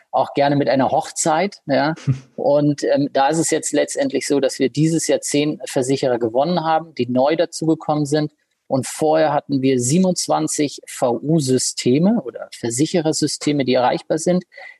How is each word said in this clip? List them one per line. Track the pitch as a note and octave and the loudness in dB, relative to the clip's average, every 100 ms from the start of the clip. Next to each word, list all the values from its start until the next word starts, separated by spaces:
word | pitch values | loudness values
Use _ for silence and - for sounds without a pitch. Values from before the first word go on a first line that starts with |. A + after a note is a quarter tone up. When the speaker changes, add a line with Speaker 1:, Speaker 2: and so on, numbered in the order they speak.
| _ | _
Speaker 1:
auch | B2+ B2+ | -2 0
gerne | C#3 C#3+ | 0 2
mit | C#3+ C3+ | 2 2
einer | C3+ A#2+ | 2 2
Hochzeit. | C#3+ - - E3 D#3 G3+ - - | 0 -4 -2 0 0 0 -4 -2
Ja. | C3 C#3+ D#3+ - C3 | 0 0 -2 -4 -4
Speaker 2:
<laughs> | - - | -6 -4
Speaker 1:
Und, | - D3 D3 C#3+ | 0 2 2 0
ähm, | D3+ C#3 C#3+ | 0 0 0
da | C3+ C#3 | 0 2
ist | D#3+ | 2
es | D3+ | 0
jetzt | D3+ - | -2 -2
letztendlich | D3 D3 B2+ C#3 C3+ - | -2 -2 -2 -2 -2 0
so, | C#3+ | 0
dass | C3 - | 0 0
wir | C3 | -2
dieses | C#3+ D#3+ E3 - | 2 0 0 0
Jahr | C3+ | -2
zehn | - C#3+ D3+ - | 0 -2 -2 -4
Versicherer | - C#3+ B2 C#3 C3+ A#2+ | -4 -2 0 0 0 0
gewonnen | A#2 A#2+ D#3 F3 | 0 0 0 0
haben, | D#3+ D#3+ E3 | 0 0 -2
die | - B2 | -6 -2
neu | B2 C#3 | 2 2
dazugekommen | E3 E3 - D#3+ D#3+ - D3+ | 2 -2 -2 -2 0 0 -2
sind. | C#3+ D3+ D3+ _ _ _ - | 0 0 -2 _ _ _ -4
Und | C3+ | -4
vorher | - - D#3 D#3+ D3+ | -4 -2 2 2 2
hatten | C#3+ - C#3 | 0 -2 0
wir | C3 B2+ | 2 2
siebenundzwanzig | A#2+ E3+ F#3 F3+ - D3+ D#3 - D3 - - | 2 2 2 0 -2 -2 -2 -2 -4 -4 -14
V-U-Systeme | - B2+ A#2+ C#3 E3 C3 B2+ - - B2 C3+ F#3 A3+ | -4 -2 -2 0 2 2 0 0 -2 2 2 4 2
oder | A#2+ - - | -2 -12 -16
Versicherersysteme, | - A#2 A#2+ D#3 F3+ D#3 D3+ D3+ - D3 D3 | -8 -4 -2 0 0 0 0 -2 -2 -2 0
die | B2+ | 2
erreichbar | B2+ B2 E3+ - D#3+ | 2 2 0 -2 -2
sind. | F3+ F3+ - - - | 0 0 -2 -16 -20